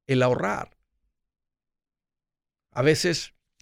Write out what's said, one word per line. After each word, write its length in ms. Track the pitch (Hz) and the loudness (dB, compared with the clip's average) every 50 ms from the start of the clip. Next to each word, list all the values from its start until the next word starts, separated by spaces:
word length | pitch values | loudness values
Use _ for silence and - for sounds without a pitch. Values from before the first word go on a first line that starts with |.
| _ | _
el 160 | - 135 127 | -2 0 2
ahorrar. 540 | 123 123 123 - - 202 - - - - _ _ _ _ _ _ _ _ _ _ _ _ _ _ _ _ _ _ _ _ _ _ _ _ _ _ _ _ _ _ _ _ _ _ _ _ _ _ _ _ | 2 2 0 0 -2 -4 -4 -6 -8 -12 _ _ _ _ _ _ _ _ _ _ _ _ _ _ _ _ _ _ _ _ _ _ _ _ _ _ _ _ _ _ _ _ _ _ _ _ _ _ _ _
A 100 | _ - | _ 0
veces, 520 | 131 151 160 - - 180 165 - - - _ _ _ _ _ _ | 2 2 2 2 0 -2 -2 -4 -6 -12 _ _ _ _ _ _